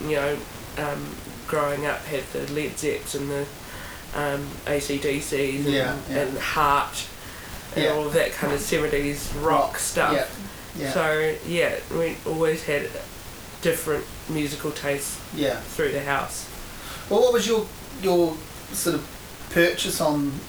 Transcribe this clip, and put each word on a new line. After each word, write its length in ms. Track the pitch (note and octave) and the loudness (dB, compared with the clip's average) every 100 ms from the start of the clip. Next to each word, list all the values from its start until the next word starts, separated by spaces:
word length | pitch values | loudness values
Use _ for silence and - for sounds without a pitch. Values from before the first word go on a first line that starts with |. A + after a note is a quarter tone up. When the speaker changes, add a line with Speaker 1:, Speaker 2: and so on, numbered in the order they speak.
Speaker 1:
you 140 | D3+ D3 | 0 2
know, 200 | C#3+ C#3+ A#2 - - - | 2 0 -4 -12 -10 -4
um, 360 | D3 D3 D3 - - - - | -4 -4 -6 -10 -10 -10 -2
growing 360 | D#3 D3 C#3+ D3 | 2 2 2 0
up 180 | - | -2
had 180 | D3 C#3+ B2 | -2 -4 -4
the 80 | C#3 C#3 | -4 -2
Led 240 | D3 D3+ - | -2 -2 -2
Zeppes 380 | D3+ - - D3 | -2 -2 -2 -4
and 120 | C#3+ | -2
the, 140 | C#3+ C#3 - - - - - - | -2 -4 -8 -12 -12 -12 -12 -8
um, 320 | D3 C#3+ C#3+ C#3+ - - | -4 -2 -2 -4 -6 -2
A 120 | D3 | 0
C 180 | C#3 C#3 | 0 0
D 220 | C#3+ C#3 | 0 0
Cs 440 | - C#3 C#3 C3+ C#3+ | 0 0 2 2 2
and, 80 | |
Speaker 2:
Yeah, 220 | C3+ B2+ C#3 - | 2 2 0 -2
yeah. 80 | C3+ | 0
Speaker 1:
and 200 | C3+ C3+ | 0 -2
Heart 680 | - D#3+ C#3+ C#3+ - - - - - - - - - | 0 4 6 6 4 -4 -6 -10 -12 -12 -12 -12 -4
and 100 | E3 | 0
Speaker 2:
Yeah. 80 | D3 | 2
Speaker 1:
all 140 | D3+ D3 | 2 2
of 60 | |
that 180 | D#3 - | 4 2
kind 200 | - D3 | 2 0
of 80 | C#3+ | 0
seventies 720 | - D#3+ D3 C#3+ C#3+ C#3+ - C#3+ | 0 2 2 2 2 -2 -4 0
rock 360 | D#3 D3+ C3+ | 4 4 4
Speaker 2:
Rock, 60 | - | 2
Speaker 1:
stuff. 340 | - E3+ C#3+ | 0 2 4
Speaker 2:
yeah, 140 | - - - - - - E3+ C#3 | 4 2 -4 -10 -12 -12 -6 -2
yeah. 60 | |
Speaker 1:
So, 420 | F3+ D#3 D#3 D#3 D#3 - | 2 2 4 2 0 -2
yeah, 280 | E3+ - F#3+ - E3 | 2 2 0 -2 0
we 200 | E3 - - | 0 -2 -4
always 380 | D#3+ D#3+ D#3+ | 2 2 2
had 240 | - C#3+ - C#3+ - - - - - - | 0 -2 -2 -6 -10 -12 -12 -14 -14 -2
different 420 | E3+ D#3+ D#3+ C#3+ - - - | 0 2 0 -2 -2 -10 -4
musical 420 | D#3 D3 C#3+ D#3 | 0 0 -2 -4
tastes 460 | C#3+ C#3+ C#3+ - - - | -2 -2 0 -2 -6 -8
Speaker 2:
Yeah. 220 | D#3 C3+ - - | -2 0 0 -4
Speaker 1:
through 180 | - D3 | -2 0
the 100 | C#3 | 0
house. 440 | C#3 C#3 - - - - - - - - - | 0 0 0 -6 -8 -10 -10 -10 -10 -10 2
Speaker 2:
Well, 120 | G#3 | 6
what 120 | B3 | 8
was 140 | A#3 A3 | 6 4
your, 200 | A3 - - - - | 2 2 -6 -12 -2
your 340 | F#3+ F3 E3 D#3 - - - | 4 6 6 2 -8 -12 -8
sort 220 | - F3+ D3+ | -2 0 0
of 80 | - - - - - | -2 -10 -14 -12 0
purchase 500 | E3+ F3 F3 F#3+ - | 6 6 4 -2 2
on, 400 | D#3 D3 C#3+ C3+ | 2 4 0 -2